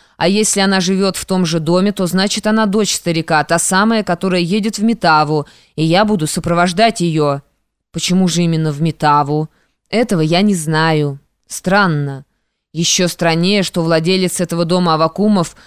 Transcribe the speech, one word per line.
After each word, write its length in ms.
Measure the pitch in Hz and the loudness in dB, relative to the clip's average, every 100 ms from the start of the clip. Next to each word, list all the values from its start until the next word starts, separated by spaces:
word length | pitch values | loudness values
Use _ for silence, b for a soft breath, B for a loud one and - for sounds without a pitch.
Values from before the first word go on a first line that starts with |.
| b b | b b
А 100 | 165 | 0
если 320 | 202 214 196 | 2 0 0
она 220 | 196 190 | 0 0
живёт 340 | 175 190 196 - | 0 0 0 -4
в 100 | - | -4
том 200 | 185 170 | -2 0
же 140 | 165 | -2
доме, 340 | 156 180 202 | 0 2 0
то 120 | 196 180 | 0 -2
значит, 380 | 180 202 214 214 | 0 -2 -2 0
она 180 | 220 214 | 0 2
дочь 280 | 214 196 | 0 -2
старика, 480 | - 175 165 160 156 147 | -2 -4 -4 0 0 0
та 120 | 170 | -2
самая, 460 | - 190 214 226 | 0 0 2 0
которая 380 | 190 170 190 180 | -2 -2 -2 -2
едет 360 | 170 214 214 202 | 0 -2 -2 -2
в 60 | |
Метаву, 640 | 226 233 175 156 147 156 143 b b - | -2 0 2 2 2 -2 -4 b b -4
и 60 | |
я 200 | 160 175 | 2 2
буду 240 | 214 208 156 | 2 0 -2
сопровождать 720 | 185 170 170 180 175 226 220 | -4 -2 0 0 2 0 2
её". 420 | 175 156 147 139 - _ _ _ _ | -2 0 0 -2 -8 _ _ _ _
"Почему 340 | 165 - 180 185 | -8 0 2 2
же 140 | 160 | 2
именно 280 | 170 160 156 | 0 0 -2
в 100 | 143 | -2
Метаву?" 680 | 165 - 151 147 143 151 156 _ _ _ _ | -4 0 2 2 2 -2 -4 _ _ _ _
"Этого 320 | 214 240 175 | -2 0 0
я 200 | 156 170 | 2 2
не 140 | 208 185 | 2 0
знаю. 640 | 156 156 160 156 143 139 _ _ _ | -2 0 2 0 -2 -6 _ _ _
Странно. 800 | - 180 196 190 147 143 135 - _ _ _ _ | -10 0 2 2 0 -4 -8 -16 _ _ _ _
Ещё 340 | 156 170 - 180 | -6 -2 0 -2
страннее, 540 | - 165 160 180 208 | 0 -2 0 2 0
что 220 | 175 180 | 0 -2
владелец 580 | 165 160 165 190 180 - | 0 0 2 0 -2 -2
этого 240 | 175 170 165 | -4 -2 0
дома 300 | 180 175 156 | 0 2 2
Аввакумов, 600 | 160 - 214 202 160 - | 0 0 0 2 0 -8